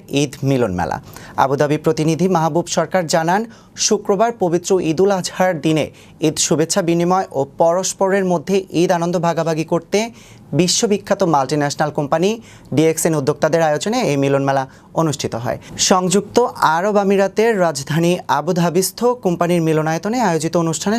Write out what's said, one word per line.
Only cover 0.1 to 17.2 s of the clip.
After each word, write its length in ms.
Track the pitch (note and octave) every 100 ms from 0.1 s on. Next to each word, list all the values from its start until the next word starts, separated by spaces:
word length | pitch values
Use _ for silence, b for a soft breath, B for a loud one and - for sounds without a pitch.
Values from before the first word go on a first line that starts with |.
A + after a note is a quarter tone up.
| C#3+
ঈদ 120 | C#3+ - C3+
মিলন 240 | C3+ A#2 F2+
মেলা। 180 | E2 - - B B -
আবুধাবি 420 | C3+ C#3+ D3 D3+
প্রতিনিধি 480 | D#3 D#3+ D#3 D#3+ F#3
মাহবুব 380 | F3+ D#3+ D3+ F3 -
সরকার 260 | D#3+ F#3+ D#3+
জানান, 360 | F3 D#3+ F#3+ A#3 B B - -
শুক্রবার 440 | G#3 G#3 G3 A3+ A#3
পবিত্র 280 | F3+ F3 F3 F#3 D#3
ঈদুল 200 | D#3 G3 F#3+
আজহার 340 | - - F#3 E3+
দিনে 240 | D#3+ D#3 C3+ B B B
ঈদ 160 | D#3 - -
শুভেচ্ছা 340 | D#3+ D#3+ -
বিনিময় 440 | E3+ E3+ E3+ F#3 F#3 C3+
ও 20 | C3+ -
পরস্পরের 680 | E3 F3+ F#3 - G3 G3 F#3
মধ্যে 240 | F3 C#3+ F#3+ - D#3
ঈদ 100 | F3+ F3+
আনন্দ 200 | E3+ F3+ E3+
ভাগাভাগি 400 | D#3+ D#3+ D#3+ D#3+
করতে 260 | E3+ - G3+ A3+ B B B - C#3
বিশ্ববিখ্যাত 640 | F3 - A3+ G3+ - G3 F#3
মাল্টিন্যাশনাল 560 | D3+ C3+ D3+ C#3+ - D#3 D3
কোম্পানি 320 | C#3+ E3 F#3 A3+ B B B C3
ডিএক্সএন 380 | D#3+ D#3+ F3+ D#3
উদ্যোক্তাদের 420 | C#3+ D3 D#3+ E3 D#3+
আয়োজনে 300 | D3+ G3+ B3 A3
এই 80 | C#3+
মিলন 200 | C#3 C#3 C#3
মেলা 160 | C#3 C3 B B F3
অনুষ্ঠিত 340 | D#3+ - A#2
হয়। 240 | A2+ A#2+ - B - -
সংযুক্ত 460 | F#3+ F3+ F#3+ G3+ - B3 B3 C3+ E3
আরব 200 | G3 G#3
আমিরাতের 460 | G3 G3